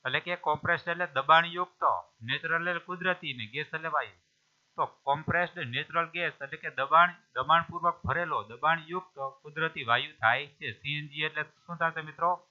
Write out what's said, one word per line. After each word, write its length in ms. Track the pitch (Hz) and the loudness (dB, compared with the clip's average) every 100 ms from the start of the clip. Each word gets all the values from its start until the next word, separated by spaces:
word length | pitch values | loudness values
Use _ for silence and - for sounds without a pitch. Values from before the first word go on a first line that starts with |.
એટલે 160 | 131 139 | -2 -4
કે 160 | 175 175 | -4 -4
કોમ્પ્રેસ્ડ 520 | 156 151 170 170 175 | -2 -2 0 -2 -2
એટલે 180 | 170 175 | -4 -2
દબાણયુક્ત, 760 | 135 139 160 170 170 180 _ 156 92 - _ | -2 6 6 6 -4 -6 _ 2 2 -4 _
નેચરલ 460 | 113 143 160 165 175 | -6 -4 0 0 0
એટલે 120 | 170 | -4
કુદરતી, 540 | 170 180 185 180 156 | -6 -2 -2 -2 -4
ને 120 | 123 107 | -8 -8
ગેસ 280 | 131 147 | -6 -6
એટલે 140 | 165 160 | -6 -2
વાયુ. 280 | 151 113 95 _ _ _ _ _ - | -2 -2 _ _ _ _ _ _ -4
તો 100 | 147 | -4
કોમ્પ્રેસ્ડ 720 | _ - 143 160 170 175 175 | _ -2 0 2 0 0 -4
નેચરલ 480 | 131 127 151 165 165 | -6 -6 -2 -2 -2
ગેસ 260 | 165 165 - | -2 -4 -4
એટલે 140 | 139 160 | -12 -10
કે 140 | 160 | -8
દબાણ, 440 | 127 139 156 175 170 _ | -4 6 8 6 2 _
દબાણપૂર્વક 680 | 127 131 165 165 170 170 165 | -4 4 4 4 0 0 0
ભરેલો, 380 | - 147 170 131 | -2 -2 0 -2
દબાણયુક્ત 760 | 104 120 147 165 156 180 - 143 | -4 -2 0 0 -2 -8 -8 -10
કુદરતી 680 | 135 - 151 151 160 160 | -10 -10 -12 -4 -4 -4
વાયુ 280 | 117 123 147 | 0 0 0
થાય 340 | 151 113 127 147 | 2 2 2 -2
છે. 260 | _ 143 | _ -10
સી 220 | 107 139 | -8 -6
એન 140 | 147 147 | -6 -6
જી 140 | 147 | -4
એટલે 200 | 156 156 | -4 -4
શું 340 | 151 _ - 170 | -8 _ -14 -2
થશે 240 | 165 160 | -2 -2
મિત્રો? 480 | 156 151 170 175 _ | -10 -2 0 0 _